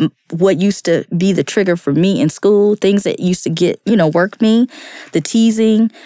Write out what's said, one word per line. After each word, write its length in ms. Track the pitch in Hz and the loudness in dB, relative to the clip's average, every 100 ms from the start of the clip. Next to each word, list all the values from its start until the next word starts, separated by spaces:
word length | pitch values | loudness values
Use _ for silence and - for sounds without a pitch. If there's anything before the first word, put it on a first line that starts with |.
| 156 - - | -2 -4 -12
what 320 | 170 190 160 | -2 0 2
used 240 | 196 - - | 0 -2 -2
to 180 | 165 - 170 | -2 -2 -2
be 160 | 190 | 0
the 100 | 185 | 0
trigger 320 | - - 190 175 | -2 -2 0 -2
for 160 | - | -2
me 300 | 143 180 196 | 0 2 2
in 80 | 156 | -2
school, 460 | - 196 208 208 208 | 0 2 2 2 2
things 260 | 196 202 | 0 0
that 160 | 196 - | -2 -2
used 220 | 180 180 - | -2 -2 -4
to 40 | |
get, 320 | 165 175 - - | -2 -2 -2 -2
you 100 | 220 | 0
know, 120 | 160 | 2
work 300 | 160 185 - | 0 -2 0
me, 280 | 220 226 247 - - - - | 2 2 0 -4 -20 -20 -8
the 80 | 170 | -6
teasing. 680 | 156 220 226 220 220 214 226 - | -2 0 2 2 2 2 0 -4